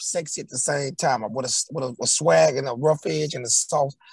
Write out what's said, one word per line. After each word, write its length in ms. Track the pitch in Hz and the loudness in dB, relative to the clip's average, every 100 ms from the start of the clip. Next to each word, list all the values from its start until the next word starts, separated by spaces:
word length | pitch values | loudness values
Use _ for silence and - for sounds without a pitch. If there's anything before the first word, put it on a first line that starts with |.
sexy 400 | - 175 160 - | -6 -6 -6 -10
at 80 | - | -8
the 80 | 127 | -4
same 380 | - 143 139 | -2 -2 -4
time. 260 | - 151 123 104 | -2 0 0 -2
With 140 | 120 | -4
a, 220 | 127 - - | -2 -4 -4
with 140 | 160 | -4
a, 180 | 127 120 | -6 -4
a 40 | 120 | -2
swag 500 | - 160 165 156 131 | 2 4 6 6 4
and 100 | 135 | -4
a 60 | |
rough 320 | 120 151 156 | 0 2 2
edge 300 | 165 156 151 | 0 -2 -2
and 100 | 127 | -4
a 60 | 120 | 0
soft, 480 | - - 156 139 - - | 0 2 0 0 -2 -20